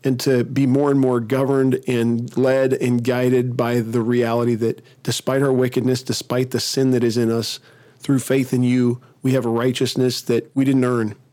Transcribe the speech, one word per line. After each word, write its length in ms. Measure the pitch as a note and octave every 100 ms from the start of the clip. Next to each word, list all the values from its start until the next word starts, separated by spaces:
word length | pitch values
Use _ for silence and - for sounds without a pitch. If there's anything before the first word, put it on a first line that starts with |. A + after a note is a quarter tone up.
and 160 | C3+ B2+
to 220 | C#3+ B2+
be 220 | A#2 B2
more 260 | C#3 C3+ C#3+
and 80 | C#3
more 200 | C3 B2
governed 600 | A2 C3 C3+ C#3 C3 B2 -
and 480 | A#2+ A#2 A#2 A#2+
led 380 | - C3 C3 C3+
and 300 | C3 B2 A#2+
guided 520 | A#2 B2 B2+ B2+ B2
by 240 | A#2+ A#2+ A#2+
the 220 | A2+ A#2+
reality 540 | A2+ A#2+ A#2 A#2 A#2+
that 260 | A2+ A2+ - - -
despite 380 | - - - C3+
our 120 | C#3
wickedness, 500 | B2+ B2+ C3 B2 B2+
despite 480 | - A#2 - B2+ B2+
the 80 | A#2+
sin 320 | - - C3
that 120 | B2
is 140 | A#2+ A2+
in 120 | A#2
us, 280 | A#2 A2+ - - - - _
through 180 | - C3+
faith 340 | - C3 B2
in 120 | B2+
you, 360 | B2 B2+ A#2+ B2 - _
we 120 | C3
have 120 | C3+
a 40 | A#2
righteousness 760 | A#2 B2+ B2 B2+ - B2+ B2
that 260 | - A#2+ -
we 100 | -
didn't 180 | C3+ C3+
earn 300 | B2+ B2 G#2+ G#2+ _